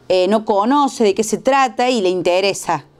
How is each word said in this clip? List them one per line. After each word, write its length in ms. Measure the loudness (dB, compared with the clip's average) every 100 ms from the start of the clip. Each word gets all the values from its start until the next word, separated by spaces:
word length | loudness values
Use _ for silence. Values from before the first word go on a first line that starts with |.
| -2
eh, 180 | 0 2
no 180 | 0 2
conoce 580 | 0 0 0 0 0
de 100 | 0
qué 100 | 0
se 140 | -2 -2
trata 520 | 0 2 0 0 -2
y 120 | 0
le 80 | 0
interesa. 760 | 0 0 0 0 -4 -4 -6 -6 _